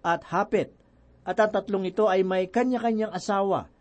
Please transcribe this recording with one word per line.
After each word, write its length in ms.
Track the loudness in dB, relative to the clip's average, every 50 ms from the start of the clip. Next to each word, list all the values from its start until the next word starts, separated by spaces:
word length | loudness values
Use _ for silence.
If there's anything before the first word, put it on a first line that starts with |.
| 0
at 240 | 0 -2 -2 -4
Hapet. 480 | -4 -2 -2 0 0 0 0 0 -2 -8 _ _ _ _ _ _ _ -20 -14 -8
At 160 | -4 2 2
ang 160 | 2 2 2
tatlong 320 | -2 -2 -2 -2 -2 -2
ito 240 | -2 0 2 2 4
ay 100 | 4 2
may 300 | 2 2 0 -2 -2 0
kanya-kanyang 640 | 0 0 0 2 0 0 0 0 0 0 -2 -4 -6
asawa. 560 | -8 -4 -2 0 0 2 2 0 -2 -2 -8 _ _